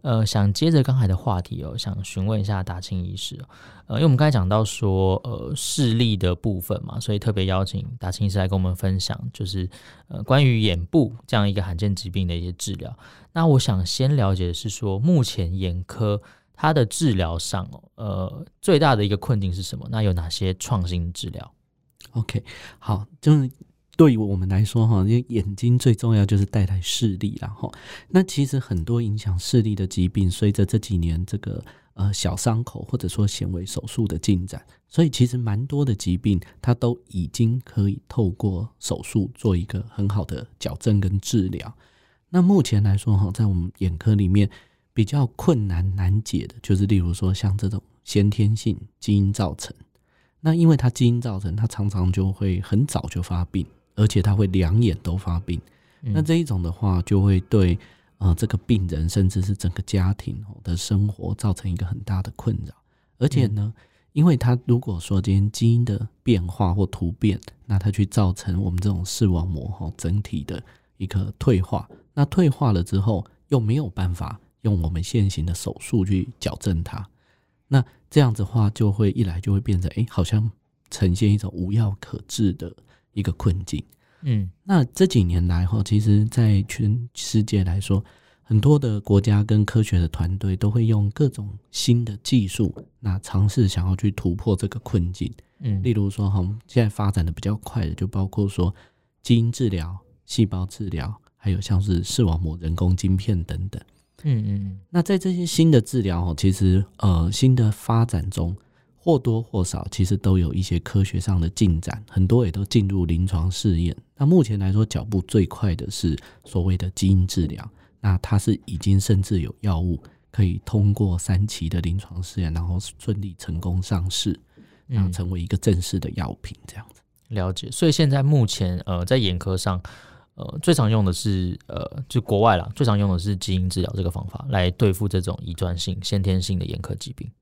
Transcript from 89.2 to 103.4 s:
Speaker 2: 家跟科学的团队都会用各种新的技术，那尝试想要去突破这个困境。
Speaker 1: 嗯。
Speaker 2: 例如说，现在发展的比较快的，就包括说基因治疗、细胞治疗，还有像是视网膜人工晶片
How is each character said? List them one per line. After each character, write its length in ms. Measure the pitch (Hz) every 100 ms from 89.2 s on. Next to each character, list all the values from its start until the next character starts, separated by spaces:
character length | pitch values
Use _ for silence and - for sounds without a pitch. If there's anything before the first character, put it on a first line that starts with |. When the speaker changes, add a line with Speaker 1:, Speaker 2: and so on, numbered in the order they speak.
Speaker 2:
家 240 | 101 104
跟 200 | 107 107
科 160 | 104 117
学 200 | 107 90
的 80 | 85
团 280 | - 85 95
队 200 | 95 95
都 120 | 104
会 180 | 117 113
用 220 | 110 101
各 180 | - 135
种 200 | - 101 104 _
新 340 | - - 120
的 120 | 113 101
技 240 | - 131 98
术， 260 | - 104 - - _
那 180 | 107 95
尝 280 | - 95 101
试 200 | - 98
想 180 | 92 90
要 80 |
去 160 | 92 104
突 240 | 98 92
破 220 | 87 - 95
这 100 | 98
个 140 | 113
困 320 | - 107 87
境。 200 | 92 - - _ _
Speaker 1:
嗯。 200 | 123 98
Speaker 2:
例 120 | 95
如 180 | 110 98
说， 180 | 98 101 98 92 107 _
现 160 | -
在 60 | 110
发 200 | - 101
展 120 | 98
的 60 | 85
比 100 | 80
较 140 | 98 104
快 280 | - 117 85
的， 80 |
就 120 | - 95
包 180 | 98 95
括 220 | - 98
说 260 | - 90 - _ _ _ _
基 140 | - 120
因 140 | 117
治 180 | 120 120
疗、 280 | 95 80 95 _ _ _
细 180 | -
胞 220 | 107 92 92
治 220 | - 101
疗， 260 | 80 101 107 _ _
还 140 | 101
有 100 | 92
像 200 | 98 95
是 220 | 98 87
视 220 | 92 -
网 140 | 104 82
膜 200 | 85 82
人 140 | 82
工 220 | 85 92 92
晶 200 | 95 95
片 240 | 98 95